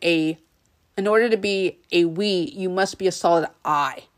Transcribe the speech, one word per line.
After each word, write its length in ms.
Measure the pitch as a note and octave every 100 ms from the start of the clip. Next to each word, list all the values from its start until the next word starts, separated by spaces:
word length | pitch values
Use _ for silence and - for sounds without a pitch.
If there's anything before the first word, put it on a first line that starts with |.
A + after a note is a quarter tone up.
a, 360 | E3+ E3 D#3+ D#3+ _ _ _ _ _ -
in 100 | G3
order 220 | A3 A#3
to 80 | A3
be 420 | G3+ G3 F#3 - -
a 120 | F3
we, 480 | E3+ E3 G#3 F#3 D#3
you 140 | F#3+ F#3
must 300 | F#3 F#3+ -
be 80 | F#3
a 60 |
solid 360 | F3 F3 E3+ D#3 _
I 400 | - D3+ C#3 - -